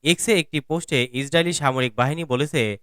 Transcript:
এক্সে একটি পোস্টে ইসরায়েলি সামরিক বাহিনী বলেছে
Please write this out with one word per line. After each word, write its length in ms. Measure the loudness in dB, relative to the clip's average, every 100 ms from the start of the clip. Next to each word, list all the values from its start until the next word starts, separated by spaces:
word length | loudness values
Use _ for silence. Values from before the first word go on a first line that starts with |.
| 2
এক্সে 220 | 0 2 2
একটি 160 | 2 -6 -4
পোস্টে 300 | -6 0 0 0 -4
ইসরায়েলি 320 | -2 0 0 0
সামরিক 320 | 0 0 -2 0
বাহিনী 220 | -2 -2 -2
বলেছে 300 | -2 0 0 -2 -4